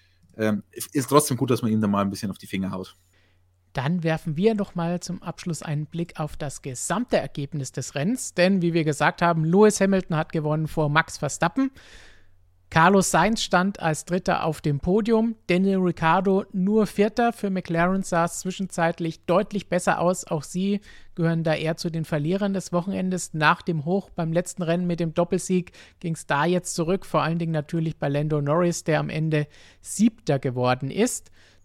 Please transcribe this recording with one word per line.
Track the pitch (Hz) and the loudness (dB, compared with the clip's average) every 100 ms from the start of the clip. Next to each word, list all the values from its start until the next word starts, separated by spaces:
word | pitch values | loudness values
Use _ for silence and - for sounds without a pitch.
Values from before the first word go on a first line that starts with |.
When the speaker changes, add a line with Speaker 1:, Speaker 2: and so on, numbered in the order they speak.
| _ _ _ - | _ _ _ -4
Speaker 1:
ähm, | 110 104 - | -2 -2 -6
ist | - - 147 123 | -14 -6 -4 4
trotzdem | 143 - 123 | 4 4 0
gut, | 123 | 0
dass | 120 | 0
man | 117 | 2
ihm | 110 | 2
da | 107 | 2
mal | 101 | 2
ein | 101 | 0
bisschen | 98 98 | -2 -8
auf | 92 | -10
die | - | -8
Finger | 98 95 | -6 -4
haut. | 92 92 - _ _ _ _ _ _ _ | -6 -10 -14 _ _ _ _ _ _ _
Speaker 2:
Dann | - 131 180 | -6 -4 -2
werfen | 165 160 - 147 | -2 -2 -4 0
wir | 208 | 2
noch | 214 196 | 2 -4
mal | 180 170 175 | -4 -4 -4
zum | - 180 | -6 -10
Abschluss | - - - 156 | -10 -10 -8 -8
einen | - 147 151 | -6 -6 -6
Blick | 165 170 - | -6 -8 -6
auf | 151 - | -8 -6
das | 147 - | -8 -8
gesamte | 143 123 - 175 247 202 | -10 -8 -4 -4 0 0
Ergebnis | 139 - 139 151 131 | 0 -6 -6 -6 -8
des | - 131 | -8 -8
Rennens, | 143 160 254 - | -4 -4 -4 -6
denn | - 175 196 | 2 2 4
wie | 170 | 2
wir | 165 | 0
gesagt | 156 143 151 - | 0 2 0 2
haben, | 175 165 | 2 2
Lewis | 156 185 214 208 | 2 6 6 6
Hamilton | 196 190 - 156 | 2 2 0 -4
hat | 160 | -2
gewonnen | 165 151 156 156 | -2 -2 -2 -2
vor | - 151 | 0 2
Max | 147 - - | 2 2 -4
Verstappen. | 147 - 170 - 269 - - - - - - - _ _ _ | -6 -2 -2 0 -2 -4 -20 -20 -20 -20 -20 -20 _ _ _
Carlos | 165 170 196 185 | 4 6 6 4
Sainz | 165 190 226 | 2 2 0
stand | - 185 190 202 | 0 2 2 0
als | 165 156 - | -2 -2 -2
Dritter | 175 - 170 | -2 0 0
auf | 160 151 | -2 -2
dem | 156 143 | -2 -2
Podium. | - 202 220 226 226 220 - | 2 0 2 2 2 -4 0
Daniel | 180 196 190 | 2 4 2
Ricciardo | 185 165 165 180 196 190 - | 2 2 2 2 4 2 0
nur | 196 185 214 208 | -2 2 2 2
Vierter. | - 208 214 233 | 2 0 2 0
Für | - 202 | 0 -4
McLaren | 185 - 165 175 190 | -4 -2 0 2 0
sah | 190 170 | 0 0
es | 170 - | 0 -2
zwischenzeitlich | 185 185 190 - 165 170 165 - - | -8 -6 -6 0 0 0 -6 -6 0
deutlich | 180 214 202 - | 0 2 -6 -4
besser | 180 180 160 | -2 0 2
aus. | 170 185 - | 0 -2 -4
Auch | 160 | -6
sie | - 180 196 202 - - - | -6 -4 -2 -2 -6 -20 -16
gehören | - 165 165 | -2 0 2
da | 160 | 0
eher | 151 156 156 | 0 -2 -4
zu | 175 | -4
den | 165 156 | -4 -4
Verlierern | 156 147 190 202 | -2 0 0 0
des | 196 - | -2 -2
Wochenendes. | 175 170 190 185 185 - | -2 -2 -4 -2 -4 -4
Nach | 156 151 180 | 2 2 2
dem | - 165 | 0 -4
Hoch | 143 196 - | 0 -2 -4
beim | - 160 | -6 -2
letzten | 165 180 - | 0 -2 -6
Rennen | 165 175 175 | -2 0 0
mit | 170 | -2
dem | 165 | -2
Doppelsieg | 156 175 185 - 180 175 - - _ | 0 0 0 0 0 -2 -12 -20 _
ging's | 170 160 - | -6 -6 -2
da | 143 156 | 0 2
jetzt | 180 - | 0 -2
zurück. | - 160 185 | -4 -2 -2
Vor | - 156 | 0 0
allen | 147 170 | 0 -2
Dingen | 165 | -2
natürlich | 156 147 170 160 - | -2 -2 -2 -2 -2
bei | 147 | -2
Lando | 143 151 151 | 0 0 0
Norris, | 143 160 175 165 | 0 2 2 0
der | - 151 | 0 0
am | 147 | 0
Ende | 156 160 151 147 - - _ | -2 0 0 -2 -8 -20 _
Siebter | - - 220 - - 139 | -14 2 2 2 -2 -2
geworden | 135 123 123 127 135 | 0 0 0 0 -2
ist, | - 247 - - - - _ | 0 0 -2 -12 -20 -20 _